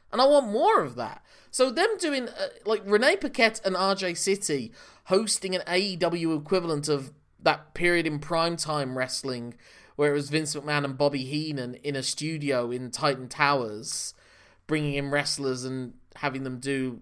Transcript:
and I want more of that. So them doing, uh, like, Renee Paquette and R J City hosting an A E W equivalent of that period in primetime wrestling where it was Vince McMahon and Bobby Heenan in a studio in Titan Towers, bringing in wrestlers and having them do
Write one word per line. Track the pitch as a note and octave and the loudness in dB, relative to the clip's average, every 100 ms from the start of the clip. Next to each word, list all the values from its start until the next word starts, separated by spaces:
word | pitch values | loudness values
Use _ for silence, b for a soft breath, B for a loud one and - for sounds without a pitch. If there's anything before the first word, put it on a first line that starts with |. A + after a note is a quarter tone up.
| _ | _
and | A3 | 4
I | C4+ | 6
want | D4 A#3 | 6 4
more | G#3+ F#4 A4 | 4 4 4
of | D3 A#2 | 2 -4
that. | B2 - _ b b | -8 -10 _ b b
So | - C4 | 2 2
them | B3 G#4 G#4 | 4 2 2
doing, | E4 C#4 A#3+ | -2 -2 -4
uh, | - F#3+ - - | -6 -8 -6 -2
like, | A3 G3 | -2 4
Renee | G#3 C4 F#4+ | 4 6 4
Paquette | D4+ - A3+ A3 G3 | 0 2 2 2 -2
and | F#3 | 2
R | F#3+ | 2
J | F#3+ F#3 | 0 -2
City | E3+ - G3 - C#3+ A2 B B B - | -2 0 0 0 -2 -4 B B B 0
hosting | F#3+ A3 - F#3+ | 2 2 -2 -2
an | F#3 - | -4 -2
A | F3+ | 0
E | G3+ F3+ | 0 0
W | E3+ E3+ E3 | 0 0 0
equivalent | D#3 D3 F#3+ E3+ D3 D3+ | -2 0 0 0 -2 0
of | C#3+ C3 - _ _ | -2 -4 -16 _ _
that | E3+ D3 - | 2 2 -2
period | - F3 F3 D#3+ | 0 2 2 2
in | D3 | -4
primetime | D3+ E3+ E3+ E3+ D#3 D3+ C3 B2+ | -2 0 0 -2 -4 -2 -2 -4
wrestling | B2+ - C3+ B2 A#2+ - b b b b | -4 -4 -6 -6 -8 -14 b b b b
where | D3 | 2
it | D3 | 2
was | D3 | 0
Vince | D3+ D3+ D3+ | -2 -2 -6
McMahon | C#3+ D3 C#3+ | -2 -2 0
and | C3+ | 2
Bobby | D3 C#3 C3 | 2 0 -4
Heenan | D3 D#3 C#3+ B2 B2 | -4 -4 -6 -6 -8
in | D3 C#3 | -6 -4
a | |
studio | B2+ - D3+ D#3+ C#3+ B2+ A#2+ | -4 -4 -6 -4 -2 0 0
in | B2 B2+ | -4 -6
Titan | - D#3 C3 B2+ | -2 -2 -2 -4
Towers, | - C#3+ C#3+ A2+ G#2+ C3 - - - b b b b - | 0 2 2 -2 -8 -8 -8 -8 -12 b b b b -2
bringing | D#3 D3 | 0 0
in | C#3 C#3 | -2 0
wrestlers | C#3+ C#3 - C#3 B2+ C3 | 0 0 -2 -2 -2 -4
and | C3 B2 - - - | -6 -8 -12 -20 -6
having | D3 C3 C3+ | -4 -2 -6
them | B2+ | -6
do | C3+ C3+ C3 A#2 | -4 -2 -2 -6